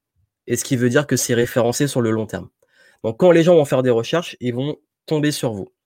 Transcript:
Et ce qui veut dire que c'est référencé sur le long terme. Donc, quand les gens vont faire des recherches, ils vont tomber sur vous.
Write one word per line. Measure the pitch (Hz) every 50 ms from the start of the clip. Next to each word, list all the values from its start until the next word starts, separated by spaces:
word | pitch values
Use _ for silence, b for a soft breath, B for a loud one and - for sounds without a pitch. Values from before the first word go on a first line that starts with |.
| _ _ _ _ _ _ _ _ _
Et | - 120
ce | 120 -
qui | - 139
veut | 120 123 123
dire | 120 147 147
que | - 131
c'est | 120 - - 120
référencé | 113 120 - - 127 113 120 120 - 147
sur | 139 - 135 117
le | 110
long | 110 110 110
terme. | 104 - 90 87 - _ _ b b b b b b b b b
Donc, | 110 110 -
quand | 180 180
les | 170 170 160
gens | 175 180
vont | 160 143
faire | - 147 131 131
des | 127
recherches, | 117 113 117 - - 165 175 - - -
ils | 120 123 117
vont | 123 135 147 - - _ _ _ _ _
tomber | - 156 151 147 151 139
sur | - - 123 110
vous. | 98 90 - _ _ _